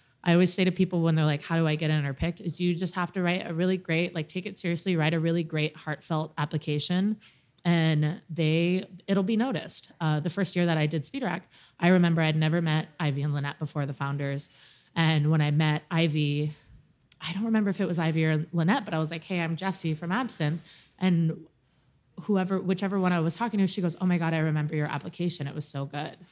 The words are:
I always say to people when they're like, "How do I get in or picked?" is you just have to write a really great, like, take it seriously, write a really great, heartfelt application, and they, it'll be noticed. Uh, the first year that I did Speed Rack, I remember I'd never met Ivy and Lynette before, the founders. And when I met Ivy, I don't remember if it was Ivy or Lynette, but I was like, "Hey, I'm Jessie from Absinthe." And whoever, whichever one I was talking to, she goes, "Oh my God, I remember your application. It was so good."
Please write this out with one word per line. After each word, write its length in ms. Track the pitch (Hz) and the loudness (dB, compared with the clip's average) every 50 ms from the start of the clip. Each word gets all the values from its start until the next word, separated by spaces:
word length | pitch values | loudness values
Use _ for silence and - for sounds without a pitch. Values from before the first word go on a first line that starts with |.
| _ _ _ _ - | _ _ _ _ 2
I 60 | 180 170 | 4 6
always 180 | 175 185 180 | 6 6 4
say 120 | - - 185 | 2 2 0
to 80 | 185 | 0
people 300 | 185 190 185 185 185 170 165 | 2 2 0 0 2 0 2
when 100 | 165 160 | 2 2
they're 100 | 160 151 | 4 2
like, 180 | 151 143 147 - | 2 2 0 -2
"How 120 | - 165 | -2 0
do 120 | 165 165 | 2 2
I 80 | 156 156 | 2 0
get 160 | 151 160 151 | 0 0 0
in 120 | 156 151 143 | 0 0 0
or 80 | 139 131 | -2 -4
picked?" 280 | - 165 175 170 - | -2 -4 -4 -4 -4
is 180 | 202 175 143 - | -6 -6 -4 -2
you 140 | 180 180 175 | -2 -2 0
just 220 | 170 190 180 - | -2 -4 -4 -2
have 180 | 185 175 170 - | -4 -4 -4 -2
to 80 | 190 | -2
write 260 | 180 175 180 185 - | 0 0 0 -2 -4
a 60 | - 165 | -6 -4
really 240 | 165 180 185 190 | -2 0 0 0
great, 380 | 185 185 - 160 165 175 175 - | -2 -2 -2 0 0 0 -2 -4
like, 120 | 165 151 | -6 -8
take 200 | - - 185 180 | -6 -8 -8 -8
it 100 | 208 190 | -8 -10
seriously, 380 | - - 170 170 165 - 190 180 | -6 -4 -4 -4 -2 -2 0 0
write 180 | 160 151 156 170 | 2 2 0 0
a 60 | 160 | 0
really 240 | 160 165 165 175 160 | 0 0 0 0 -2
great, 340 | 165 160 156 151 151 - | -2 -2 -2 -2 -2 -4
heartfelt 560 | - - 156 147 - - - 165 156 160 156 - | -8 -10 -10 -10 -8 -6 -4 -4 -4 -4 -6 -4
application, 840 | - 151 151 - 147 - 156 147 147 - - 180 185 196 214 214 214 - - - _ _ _ _ _ - | -6 -4 -4 -4 -6 -4 -2 -4 -4 -2 -2 -2 0 0 -2 -4 -6 -10 -20 -20 _ _ _ _ _ 0
and 580 | 175 170 165 160 160 156 151 151 151 160 - _ | 2 2 4 4 2 2 2 0 0 -2 -6 _
they, 580 | - 156 165 156 156 160 165 170 175 180 185 - - 185 - - | -10 -4 -2 0 2 2 2 2 2 0 -2 -4 -8 -16 -14 -4
it'll 140 | - 196 196 | -2 0 0
be 160 | 185 196 226 | 2 2 0
noticed. 540 | 214 240 269 208 143 127 165 - - - - - - | 0 0 0 -2 -6 -6 -8 -12 -12 -14 -14 -8 -2
Uh, 180 | 170 156 151 151 | 0 0 0 0
the 120 | 151 - | -2 -4
first 240 | - 202 185 - - | -2 -2 -2 -2 0
year 100 | 180 175 | 0 2
that 140 | 170 165 156 | 2 2 2
I 80 | 151 | 2
did 180 | 151 165 156 135 | 0 0 -2 -6
Speed 160 | - - 277 | -6 -6 -4
Rack, 260 | - 180 170 180 - _ _ - - _ _ - | -4 -4 -4 -6 -8 _ _ -20 -20 _ _ 2
I 100 | 175 175 | 4 6
remember 340 | 185 180 175 170 165 165 160 | 6 6 6 4 4 2 2
I'd 120 | 156 156 | 2 2
never 240 | 156 156 156 165 175 | 2 2 2 2 2
met 280 | 170 160 151 156 - - - - | 2 2 0 0 -2 -4 -6 -4
Ivy 220 | 165 147 135 143 | -2 -2 -2 -2
and 140 | 139 151 143 | -2 -2 -2
Lynette 240 | 143 143 143 - - | -2 -4 -6 -6 -6
before, 260 | 156 - - 151 139 | -8 -6 -4 -4 -4
the 80 | 135 139 | -4 -4
founders. 560 | - 143 139 143 143 143 139 139 143 - - _ - - - - _ _ _ - | -6 -4 -4 -4 -4 -4 -4 -4 -6 -8 -10 _ -20 -20 -20 -20 _ _ _ 0
And 340 | 170 165 156 160 151 147 151 | 2 2 4 4 4 4 4
when 120 | 160 156 | 4 4
I 100 | 147 147 | 4 4
met 320 | 147 151 156 156 151 - - - | 4 2 2 2 2 0 -4 -2
Ivy, 640 | 175 165 170 160 147 156 151 143 147 147 151 151 151 - _ - - - _ _ _ _ _ - - - | 0 0 2 2 2 0 0 0 0 -2 -2 -4 -6 -10 _ -20 -20 -20 _ _ _ _ _ -20 -20 -14
I 100 | - 160 175 | -10 -8 -6
don't 120 | 190 226 | -4 -2
remember 240 | 226 220 214 208 202 | 0 2 2 2 0
if 100 | 190 - | 0 0
it 60 | 196 | -2
was 120 | - 170 175 | 0 0 0
Ivy 260 | 160 165 156 160 160 | 2 2 2 2 2
or 220 | 160 156 151 160 - | 2 2 0 -2 -2
Lynette, 320 | - 170 160 180 233 269 202 | -2 0 2 2 2 0 0
but 120 | 196 170 | -2 -2
I 20 | 160 | -2
was 120 | 160 156 | -2 -2
like, 120 | 165 160 - | -6 -8 -6
"Hey, 160 | - 190 175 | -4 -4 -2
I'm 140 | 165 165 165 | -2 -4 -4
Jessie 380 | 147 185 190 185 - - 160 156 | -4 -4 -4 -4 -4 -4 -4 -4
from 180 | 151 175 170 | -4 -4 -4
Absinthe." 480 | 185 240 262 220 - - 156 147 170 160 - - - - - _ _ | -2 -2 -4 -4 -4 -2 -2 -2 -2 -4 -8 -16 -20 -20 -20 _ _
And 400 | - 185 185 175 165 165 160 - - - - _ _ _ _ _ _ _ _ _ _ _ _ - - | 2 4 4 6 4 4 2 0 -4 -10 -20 _ _ _ _ _ _ _ _ _ _ _ _ -18 -10
whoever, 380 | - - 202 190 185 185 190 185 | -2 0 2 2 2 0 0 -2
whichever 400 | - 180 190 185 202 185 202 196 | 0 0 0 0 0 0 0 2
one 140 | 185 180 180 | 2 4 4
I 60 | 170 | 4
was 160 | 156 170 - | 2 0 0
talking 240 | - 233 226 226 202 | -2 -4 -2 2 2
to, 80 | 190 | 2
she 120 | 180 - 208 | 2 0 0
goes, 140 | 180 170 165 - | -2 -2 -2 0
"Oh 60 | 185 | 0
my 100 | 180 175 | 2 2
God, 160 | 170 165 165 165 | 2 2 0 0
I 60 | 160 | 2
remember 360 | 156 160 151 156 147 151 165 | 2 2 0 0 -2 -2 -2
your 120 | 151 147 | -2 -2
application. 580 | - - 143 - 180 - - 175 175 175 - 139 | -2 -4 -6 -8 -10 -8 -4 -4 -4 -4 -4 -8
It 80 | 139 - | -8 -6
was 120 | 151 151 | -8 -8
so 180 | - - 139 139 | -8 -6 -6 -8
good." 320 | 139 - 147 156 - - - 165 _ | -6 -6 -8 -8 -8 -12 -16 -20 _